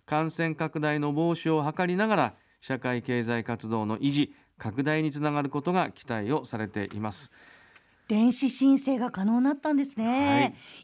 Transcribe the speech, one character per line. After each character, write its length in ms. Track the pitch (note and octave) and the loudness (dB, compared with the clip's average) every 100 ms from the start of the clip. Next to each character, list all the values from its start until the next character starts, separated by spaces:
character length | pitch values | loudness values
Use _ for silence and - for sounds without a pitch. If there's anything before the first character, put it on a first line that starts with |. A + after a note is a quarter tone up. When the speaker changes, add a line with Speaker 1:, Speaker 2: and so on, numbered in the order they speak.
| - | -4
Speaker 1:
感 260 | D3+ D#3+ | -2 -2
染 240 | D#3 E3 D#3 | -2 -2 -2
拡 240 | D#3+ D#3+ | -4 -2
大 200 | D3+ D3 | 0 0
の 100 | D3 | 0
防 220 | C#3+ E3+ E3+ | 0 0 0
止 180 | D#3+ | 2
を 160 | D#3 D3 | 2 0
図 180 | D3+ F3+ | 0 0
り 100 | F3+ | 0
な 100 | A3 | 2
が 80 | G3 | 2
ら、 180 | A#2+ - _ _ | 0 -2 _ _
社 180 | - C3 | -8 -4
会 220 | B2+ B2 | -2 -2
経 200 | A#2 B2 | 0 -2
済 220 | A2+ A#2 | 0 -2
活 240 | A2 A2+ A2 | -4 -6 -2
動 180 | A2+ G#2+ | -2 -2
の 120 | A2 | -2
維 100 | C#3+ | 0
持、 220 | C#3+ C#3+ - _ - | 0 -2 -4 _ -12
拡 260 | A2 A2 | -6 -2
大 200 | C#3 D#3 | 0 0
に 80 | D#3 | 0
つ 100 | C#3+ | -2
な 100 | D3+ | -2
が 100 | D3 | -2
る 80 | C#3+ | -2
こ 120 | D3 | -2
と 100 | D#3 | 0
が 200 | F3+ C3+ | 0 0
期 140 | - - | -6 -6
待 260 | A2+ G#2 | -4 -2
を 140 | D3 - | -2 -2
さ 120 | A2+ | -6
れ 100 | G#2+ | -4
て 220 | G#2+ G2 | -4 -6
い 60 | G#2 | -6
ま 120 | G#2+ | -6
す。 200 | G2 - - - - - - _ _ - | -8 -12 -18 -20 -20 -20 -20 _ _ -2
Speaker 2:
電 240 | G#3+ A#3 | 2 4
子 180 | A#3+ C4+ | 2 0
申 280 | - C4+ C4+ | 4 4 4
請 200 | C4+ B3+ | 2 -2
が 140 | B3 | -2
可 120 | F#3 | -2
能 160 | G3 A#3+ | 2 4
に 60 | C4+ | 2
な 80 | |
っ 20 | C#4+ | 0
た 160 | D#4 | 0
ん 40 | C#4+ | 0
で 80 | C#4 | 0
す 120 | A3 | -2
ね。 320 | A3+ B3+ C#4+ | 0 2 4
Speaker 1:
は 120 | C#4 | 4
い。 140 | C4+ - - - | 2 -2 -18 -12